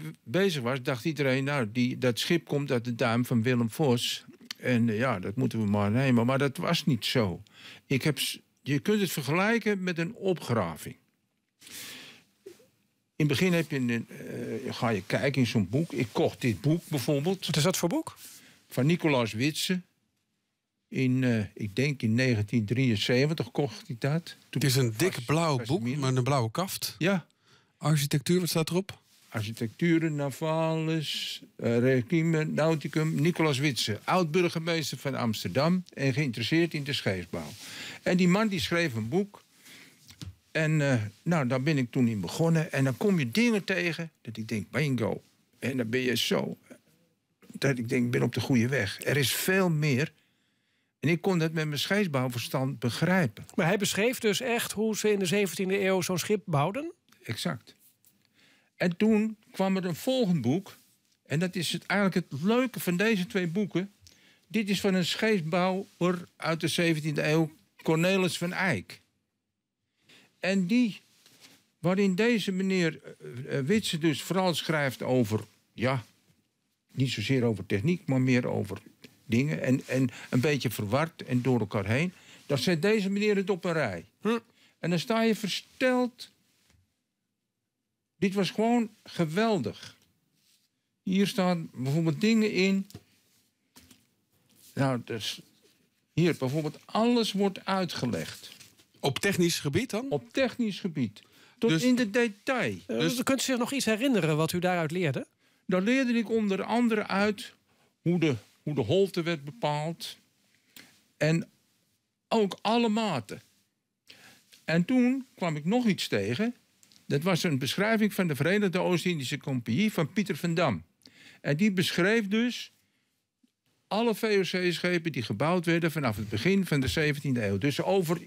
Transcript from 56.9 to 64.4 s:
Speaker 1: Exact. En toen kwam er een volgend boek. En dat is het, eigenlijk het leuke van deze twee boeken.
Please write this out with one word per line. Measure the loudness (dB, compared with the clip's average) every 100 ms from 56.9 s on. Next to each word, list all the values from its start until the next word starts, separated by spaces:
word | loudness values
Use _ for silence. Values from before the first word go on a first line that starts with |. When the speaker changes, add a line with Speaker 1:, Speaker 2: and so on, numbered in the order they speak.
| -12 _ _
Speaker 1:
Exact. | -10 -6 -6 -6 -12 -20 _ _ _ _ _ _ _ _ _ -4
En | -2 2
toen | 4 4 2 -4 _
kwam | -2 0 0
er | -2
een | -4
volgend | 0 2 2 2
boek. | 2 0 -2 -16 _ _ _ _ -4
En | -2
dat | -2 -2
is | -4
het, | -4 -2
eigenlijk | 2 2 2 -2
het | -2
leuke | 0 2 0 -2
van | -2 0
deze | 2 2 0
twee | -2 -2
boeken. | -2 -2 -2 -4 _ -20 _ _ _